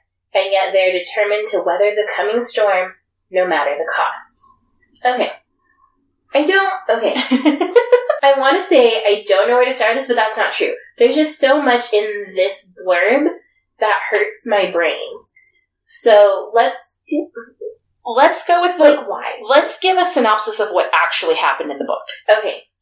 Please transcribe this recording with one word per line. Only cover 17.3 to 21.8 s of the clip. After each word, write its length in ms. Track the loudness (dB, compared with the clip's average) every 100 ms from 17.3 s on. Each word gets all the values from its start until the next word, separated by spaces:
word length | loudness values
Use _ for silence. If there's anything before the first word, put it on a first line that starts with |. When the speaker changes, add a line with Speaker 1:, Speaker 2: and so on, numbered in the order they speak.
| -14 -20 -16 -16 -16 _ _ -4
Speaker 2:
Let's 360 | 2 2 2 0
go 140 | 0
with 160 | 0 4
the 60 |
Speaker 1:
Like, 240 | 4 4 -2
why? 220 | -8 -10 -10 2
Speaker 2:
let's 320 | 2 2 -2
give 180 | 0 2
a 80 | 0
synopsis 540 | 0 2 0 -2 -4
of 80 | -2
what 180 | -2 0
actually 420 | 0 0 -2 -2 0
happened 360 | 0 -2 -8
in 60 |
the 60 | -8